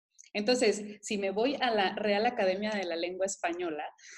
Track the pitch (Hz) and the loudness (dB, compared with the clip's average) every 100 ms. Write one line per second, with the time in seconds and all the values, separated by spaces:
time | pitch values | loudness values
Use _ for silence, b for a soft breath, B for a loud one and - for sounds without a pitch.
0 | _ B B 208 214 254 220 202 208 - | _ B B -2 2 4 4 2 -4 -10
1 | - 208 196 196 254 277 240 214 190 202 | -4 -2 0 2 0 2 2 2 2 0
2 | 208 202 196 240 190 185 214 208 180 165 | 2 2 2 2 2 2 -2 -2 -2 -4
3 | 175 185 190 - 175 175 175 151 160 - | -4 -2 -4 -2 -4 -2 -4 -4 -8 -12
4 | B | B